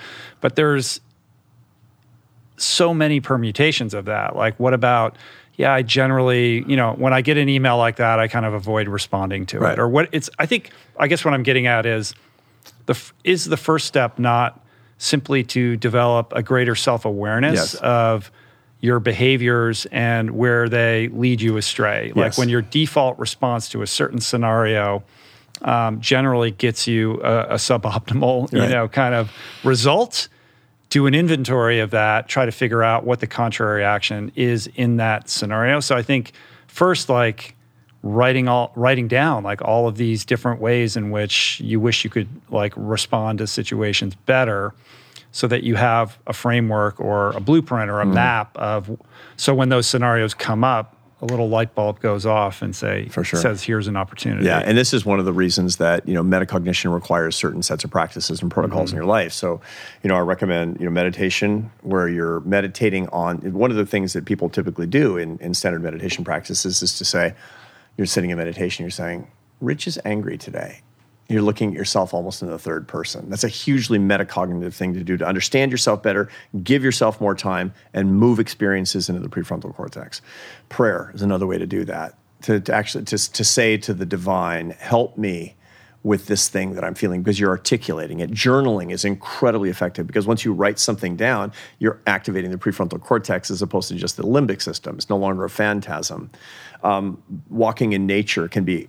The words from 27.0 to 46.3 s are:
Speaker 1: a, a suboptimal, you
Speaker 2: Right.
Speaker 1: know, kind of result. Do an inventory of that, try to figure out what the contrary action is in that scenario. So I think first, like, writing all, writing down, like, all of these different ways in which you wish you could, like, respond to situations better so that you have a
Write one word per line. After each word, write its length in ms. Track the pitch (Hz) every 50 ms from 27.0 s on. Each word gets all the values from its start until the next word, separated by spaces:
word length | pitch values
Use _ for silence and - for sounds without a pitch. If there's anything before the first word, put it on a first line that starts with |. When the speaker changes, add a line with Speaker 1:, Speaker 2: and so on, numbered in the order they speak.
| 110 110 113 - -
Speaker 1:
a, 180 | - 113 113
a 140 | - - 110
suboptimal, 960 | 110 - - 123 110 101 110 92 - - - 110 139 131 123 131 123 123 -
you 80 | - -
Speaker 2:
Right. 80 | 101 107
Speaker 1:
know, 160 | 127 120 113
kind 260 | 110 - 139 131 123 123
of 180 | 117 110 107 - - - - - - -
result. 640 | 131 131 117 113 139 151 208 240 233 - - - - _ _ _ _ _ _ _ _ _ _ _ -
Do 160 | - 143 139
an 80 | 139 135
inventory 640 | 160 175 165 160 135 127 120 131 123 117 117 120 113
of 120 | 107 101
that, 380 | 113 107 107 107 107 113 113 -
try 160 | - 135 127
to 60 | 117
figure 300 | - - 131 110 117 117
out 220 | 113 113 113 117 -
what 160 | 120 123 120
the 80 | 113
contrary 560 | 110 - - 120 113 - - 110 104 104 104 101
action 480 | 101 104 104 - - 110 104 104 - -
is 320 | - 123 120 117 110 107 - -
in 220 | - 123 120 117
that 320 | 117 113 113 107 104 - -
scenario. 500 | - - 110 101 107 110 117 127 143 147
So 160 | 139 - 135
I 40 | 120
think 300 | 113 - 139 127 117 - - - - - - - _
first, 420 | _ - - 175 185 175 - - -
like, 460 | 127 120 120 113 107 - - - - _ _ _ _ _ _ _ _ _ -
writing 440 | 104 107 117 127 131 131 131 127
all, 240 | 123 123 123 120 - -
writing 320 | 117 120 131 135 127 120 107
down, 340 | 120 131 151 160 139 110 98
like, 180 | 98 104 104
all 260 | - 110 110 117 120 117
of 80 | 104
these 260 | 113 120 113 110 107 -
different 380 | - 123 113 - 123 117 107
ways 340 | 110 117 120 120 117 107 101
in 140 | 113 104 104
which 500 | 104 104 104 104 - - - - - -
you 200 | 113 110 113 107
wish 240 | 110 120 110 - -
you 40 | 110
could, 200 | - 117 98 107 139 - - -
like, 240 | 117 107 104 104 -
respond 600 | 104 104 104 110 104 - - - 110 110 110 107 104
to 80 | 110
situations 680 | 101 - - 107 - 107 107 107 104 101 - 110 98 92
better 580 | - _ - 131 131 127 113 101 101 101 101 - _ _ - - - - - - - - _ -
so 120 | - 127
that 160 | 117 123 120 -
you 120 | 117 113
have 420 | 101 120 120 113 117 113 107 - - -
a 60 | -